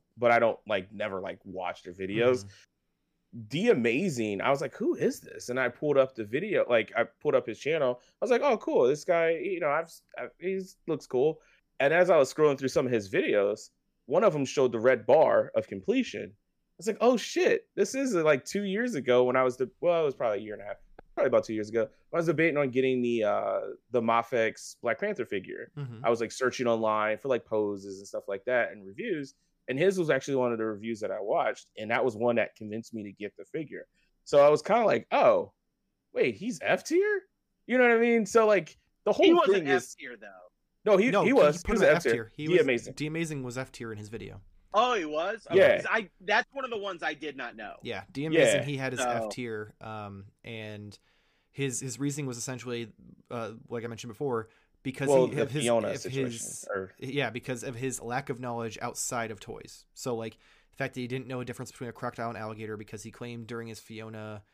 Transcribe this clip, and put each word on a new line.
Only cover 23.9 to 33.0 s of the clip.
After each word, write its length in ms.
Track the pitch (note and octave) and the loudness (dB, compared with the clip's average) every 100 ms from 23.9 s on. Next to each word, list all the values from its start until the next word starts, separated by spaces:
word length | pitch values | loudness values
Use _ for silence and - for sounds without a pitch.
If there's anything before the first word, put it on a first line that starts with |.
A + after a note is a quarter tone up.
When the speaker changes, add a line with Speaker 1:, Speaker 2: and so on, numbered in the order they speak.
Speaker 1:
the 100 | B2 | -2
Mafex 760 | A2+ A#2 - A#2+ A2 - - - | 2 2 2 0 0 -2 -12 -8
Black 180 | A#2 A2+ | -6 -4
Panther 280 | G#3 G3+ A2+ | -4 -4 -6
figure. 460 | G2+ - - - D3 | -6 -8 -12 -12 -12
Speaker 2:
Mm-hmm. 300 | C3+ A2+ A#2 | -12 -4 0
Speaker 1:
I 20 | |
was, 120 | A#2 | 0
like, 100 | A2+ | -2
searching 340 | - B2+ - A#2+ | -2 -2 0 0
online 500 | A2+ A2 G#2+ G#2+ G#2+ | 0 2 0 0 -2
for, 100 | C#3 | -2
like, 160 | A#2 | -2
poses 540 | - A2 G#2 G2+ G2 F#2+ | -2 -2 -2 -4 -10 -14
and 100 | G2 | -10
stuff 160 | G#2+ - | -10 -8
like 180 | G2 - | -8 -2
that 240 | B2 G2+ | 0 0
and 140 | G#2 F#2+ | -6 -16
reviews. 480 | G2+ A#3 D#3+ C3+ - _ _ - | -10 -6 -6 -8 -14 _ _ -8
And 80 | C3 | 0
his 220 | F#3 F#3 | 2 2
was 120 | D#3 | 2
actually 260 | C3+ C#3+ C3+ | 0 0 0
one 160 | B2 | 0
of 60 | A2+ | 0
the 60 | |
reviews 360 | A2 G#2 A2+ G#2+ | -4 -6 -8 -6
that 100 | G2+ | -6
I 100 | F#2+ | -6
watched. 460 | G#2 D#3+ A#2+ G2+ - - | -2 -2 -2 -4 -10 -12
And 140 | A2 | -2
that 140 | A#2+ | 0
was 100 | B2+ G#2+ | 0 0
one 200 | A#2+ A#2 | 0 2
that 180 | G2+ | 0
convinced 400 | - G#2+ A2 - | -4 -10 -10 -10
me 80 | A2+ | -12